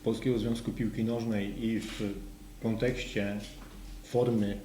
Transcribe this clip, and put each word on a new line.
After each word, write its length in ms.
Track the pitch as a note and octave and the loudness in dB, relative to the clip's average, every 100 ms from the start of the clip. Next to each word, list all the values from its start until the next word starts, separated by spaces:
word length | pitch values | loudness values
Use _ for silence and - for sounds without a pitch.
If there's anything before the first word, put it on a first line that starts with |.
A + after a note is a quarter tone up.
Polskiego 360 | - A2+ C3+ A#2+ | 2 2 2 4
Związku 320 | A2 A#2 - | 2 2 0
Piłki 320 | - A2+ A2+ | 0 0 2
Nożnej 600 | A2+ A#2 A#2 G#2+ G2+ A2 A2+ | 2 2 2 0 0 0 0
i 140 | A2 | 0
w 240 | - - G#2 G2 - - - - | -2 -2 -2 -2 -8 -12 -16 -4
kontekście 760 | A#2 G#2+ B2 B2 - G#2+ G2+ G#2 - - - - - - | -2 2 2 0 -2 0 0 -2 -6 -12 -14 -14 -12 -12
formy 540 | - B2 A#2+ A2+ G2+ G2+ | -2 2 4 4 2 0